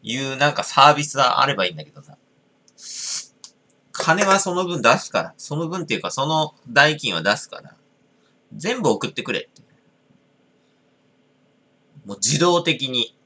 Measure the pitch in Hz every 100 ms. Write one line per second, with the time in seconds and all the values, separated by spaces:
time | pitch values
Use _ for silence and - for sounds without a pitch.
0 | 110 127 135 131 147 143 - - 143 143
1 | 147 135 127 - 139 101 90 78 76 -
2 | - - _ _ _ _ _ _ - -
3 | - - - _ - _ _ _ _ -
4 | - 170 202 196 190 180 180 170 113 190
5 | - - 82 - - 151 165 185 123 104
6 | - - 143 156 151 _ - 120 147 151
7 | 117 85 85 107 - - 73 _ _ _
8 | _ _ _ _ _ 107 165 254 160 104
9 | - - - - - _ _ _ _ _
10 | _ _ _ _ _ _ _ _ _ _
11 | _ _ _ _ _ _ _ _ _ -
12 | - - - 147 175 170 170 139 135 127
13 | 113 _